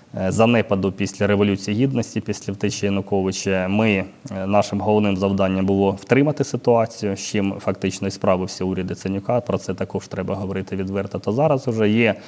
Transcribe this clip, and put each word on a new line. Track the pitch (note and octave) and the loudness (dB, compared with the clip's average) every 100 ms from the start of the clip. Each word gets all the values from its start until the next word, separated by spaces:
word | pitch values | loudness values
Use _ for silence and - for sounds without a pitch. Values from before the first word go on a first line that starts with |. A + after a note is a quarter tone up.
| _ - | _ -4
е, | F#2+ | -2
занепаду | G2 A#2 A#2+ - G2 G2 | 4 4 4 2 0 0
після | F#2+ G2+ - G2+ | -2 -6 -2 0
Революції | G2+ G#2 G2 - G#2 | 2 2 0 -2 0
Гідності, | C#3 B2+ A2 A2 | 0 0 -2 -6
після | A2 G#2 - | -6 -8 -6
втечі | G2 G#2 - G2+ | -4 -4 -2 -2
Януковича, | G2 F#2+ G2+ F#2+ F#2+ G2 F#2+ F#2 | -2 0 0 0 -2 -2 0 0
ми, | G#2 A2 | 2 4
е, | G2 F#2+ - - F#2+ F#2+ | 2 -2 -12 -12 -6 2
нашим | G#2 - G2+ | 2 2 -2
головним | F#2+ G#2+ G#2 F#2+ | 2 4 4 2
завданням | G2 G2 F#2+ F#2+ F#2+ | 0 2 2 2 2
було | G2 G2 | 4 2
втримати | F#2+ - C3 D3 D3 | 0 2 4 4 0
ситуацію, | C#3 A#2+ - A#2 A2 - G#2 G2 | -2 0 2 2 2 -2 -4 -4
з | |
чим | - G#2+ G2 F#2 | -4 -2 0 -2
фактично | - F#2 F#2+ - G2 | -4 -2 -4 -2 -6
і | |
справився | - - F#2 F#2 - F#2 | -2 0 2 0 -4 -2
уряд | F#2 F#2 | -2 -4
Яценюка, | F2+ F#2+ G2 F#2+ A#2+ | -6 -4 -4 0 -2
про | - A#2 | 0 -4
це | - | -4
також | F#2 G2 F#2+ - | -6 -4 -6 -6
треба | - F#2 E2+ | -6 -4 -4
говорити | G2 F#2+ F#2+ F#2+ | -4 -4 -4 -6
відверто, | F#2+ G2 G2 - | -4 -4 -4 -4
то | - | -2
зараз | A2 D#3 C3+ C3 | 0 2 2 0
вже | A2 G#2 | 2 2
є | A2 A2+ G2 | 4 4 2